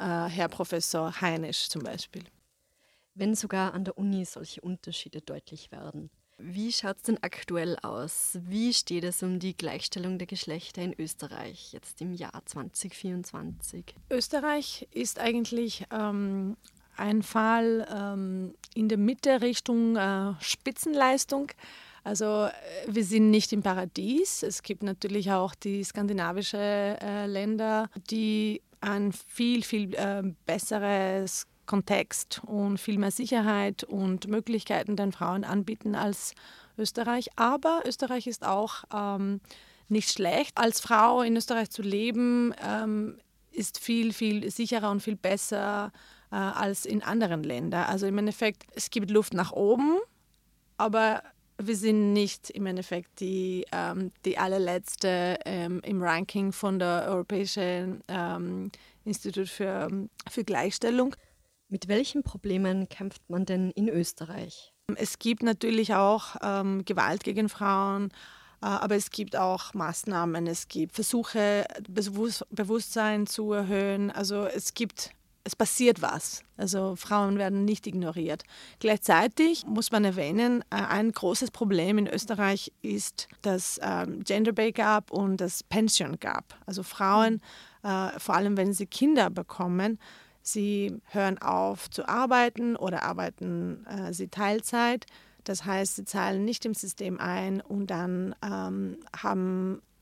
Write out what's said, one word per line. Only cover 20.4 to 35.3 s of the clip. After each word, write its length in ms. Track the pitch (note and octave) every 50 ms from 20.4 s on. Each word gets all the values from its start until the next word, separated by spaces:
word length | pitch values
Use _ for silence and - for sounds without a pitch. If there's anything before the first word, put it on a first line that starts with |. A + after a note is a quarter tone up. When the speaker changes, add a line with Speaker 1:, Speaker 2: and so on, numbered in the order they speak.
Speaker 1:
Spitzenleistung. 1080 | - - - - - C4+ - - - E4 D4+ C#4+ C4+ C4 C4 C4+ - - C#4+ C#4 C#4+ C#4+ - - - - - - - - - - -
Also, 200 | G3+ G#3 - G#3+
äh, 260 | G#3+ G#3+ G#3 G#3 G3+ - - - - E3 F#3+ - -
wir 180 | G3+ A3+ A3
sind 260 | F3 G#3 A3 A3 G#3+
nicht 200 | G#3+ G#3+ G#3 -
im 100 | - G#3
Paradies. 840 | G3 G3+ F#3 F#3 F#3 F3+ - - F#3+ G3+ B3+ D4+ F#4+ G4 - - -
Es 200 | - G3+ - -
gibt 200 | - G3+ - -
natürlich 480 | G3+ F#3+ - - G3+ G3 G#3 F#3+ G3
auch 240 | G3 F#3 F#3 F#3+ -
die 280 | - - G#3 G3 G3+ G3
skandinavischen, 760 | - - G#3 G3+ G3+ G#3 F#3+ E3+ E3+ F3 F#3+ G3+ - - G3+
äh, 640 | G3+ G3+ G#3 G3+ G3+ G3+ G#3 - - G3+ G3+ G#3 G#3
Länder, 640 | G3+ G3+ F#3+ G3+ G#3 A3 G#3+ A3 A3 A3 G#3+ A3 G#3+ - G3+ - -
die 520 | A3 A3 A3 G#3+ G#3+ G#3+ G#3+ G#3+ G#3+ - - _ _ _
einen 320 | - G3+ G3+ G3+ G3+ G3+ F#3
viel, 500 | - - - - - A#3+ A#3+ A#3+ A#3+ G#3+
viel, 300 | - - G#3+ G#3 F#3 F#3+
äh, 280 | - G3 G3+ G3+ G3+ F#3+ G3 E3+ - _
besseres 1000 | - E3 - - - A3 G#3+ G3+ G3+ G3+ G3 F#3+ F#3+ F#3+ G3 F#3+ F#3 - - - - _ _ _ -
Kontext 760 | - G3+ F3+ - G3+ F#3+ - - - - - - - - -
und 340 | - A3 G#3 G3+ G3+ G3+ F#3+
viel 180 | - - G#3 G3
mehr 140 | G3+ G3
Sicherheit 720 | G3 - B3+ A3 C4 A#3 G#3+ G#3+ G#3+ G3+ G3+ G3+ G3+ - -
und 420 | - - G3+ F#3+ F#3+ F#3 F#3 - G3
Möglichkeiten 680 | G#3 A3 G#3+ - A#3 A3 - - G#3 - - - G#3
den 160 | G3 G3+ G3
Frauen 320 | F#3+ - F3+ E3+